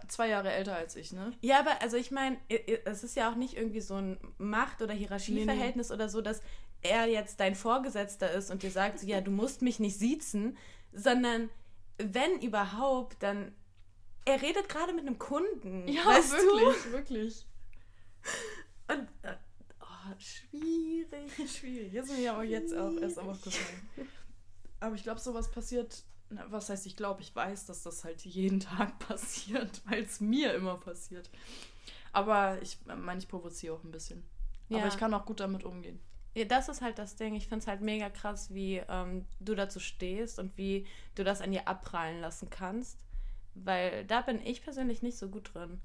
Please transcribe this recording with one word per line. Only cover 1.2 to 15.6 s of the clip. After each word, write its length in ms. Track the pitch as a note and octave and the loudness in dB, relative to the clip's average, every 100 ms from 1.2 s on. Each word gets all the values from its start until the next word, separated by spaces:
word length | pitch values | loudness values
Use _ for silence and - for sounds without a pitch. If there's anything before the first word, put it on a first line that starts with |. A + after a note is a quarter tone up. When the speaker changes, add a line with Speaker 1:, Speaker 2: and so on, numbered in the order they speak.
| G#3 B3 | -6 -2
Speaker 2:
Ja, 180 | A#3 C4+ | 6 8
aber 200 | D4 - | 8 4
also 140 | A#3 A#3+ | 2 2
ich 120 | A#3+ | 0
mein, 280 | C4+ C4+ B3+ - | 0 0 0 0
i-, 40 | A3+ | 0
i-, 240 | A3+ A3 - | 2 0 0
es 180 | G3+ | -4
ist 120 | A#3+ C#4 | -4 0
ja 140 | A3+ | 2
auch 40 | A#3 | 2
nicht 200 | B3+ - | -2 -2
irgendwie 260 | A3+ A3 | -2 -2
so 120 | G3 G3 | -2 -2
ein 220 | F#3+ F#3 - - | -2 -2 -6 -4
Macht- 420 | G3+ A3 C#4 - | 0 2 0 0
oder 140 | G#3+ G#3 | -2 -2
Hierarchieverhältnis 920 | G3+ G3 G3+ G#3+ G#3+ - B3 B3 A#3 | -2 -2 0 2 4 4 2 0 -2
Speaker 1:
Nee, 60 | G#3 | -2
nee. 60 | |
Speaker 2:
oder 80 | G#3+ | 0
so, 120 | G#3+ | 0
dass 200 | G#3 A3 - - - - | -2 -4 -4 -8 -8 -4
er 240 | F3 A3+ A3+ | 2 4 6
jetzt 340 | A3 G#3 - | 4 0 2
dein 140 | G3 | 2
Vorgesetzter 760 | G3 A3+ C4 C4 G3+ G3 - F#3 | 4 4 4 4 0 -2 0 2
ist 180 | F#3 G3 | 2 0
und 140 | F#3+ | -4
dir 80 | F#3+ | -2
sagt, 260 | F#3+ G3+ G3+ | 2 2 0
so, 60 | G3 | 0
„Ja, 160 | G3 | 0
du 80 | G3 | 2
musst 320 | G3 C4 - | 2 2 4
mich 180 | B3 A#3 | 2 4
nicht 200 | G#3 G3 | 2 4
siezen“, 580 | A3+ D#4 - G#3 A3 - - - - | 2 2 0 0 0 -2 -12 -18 -16
sondern 600 | G3 B3 B3 A#3+ A3+ A3+ - - - - - | 2 6 6 6 4 0 -6 -12 -14 -12 -6
wenn 420 | G#3 A#3 D#4 F4+ | -2 2 4 2
überhaupt, 800 | B3 G#3 F#3+ G#3 C4+ B3+ B3 - | 2 2 0 2 2 2 0 -2
dann, 320 | G3+ G3+ G3 - - - - - - - C4 | -2 0 -4 -10 -20 -20 -20 -18 -14 -4 4
er 160 | C4+ | 4
redet 260 | C#4+ G4+ G4 | 4 0 0
gerade 260 | D4+ F4 | 0 0
mit 120 | E4+ C#4 | 0 -2
einem 140 | A#3 | -4
Kunden, 680 | - C#4+ G4 F#4+ | -2 0 0 0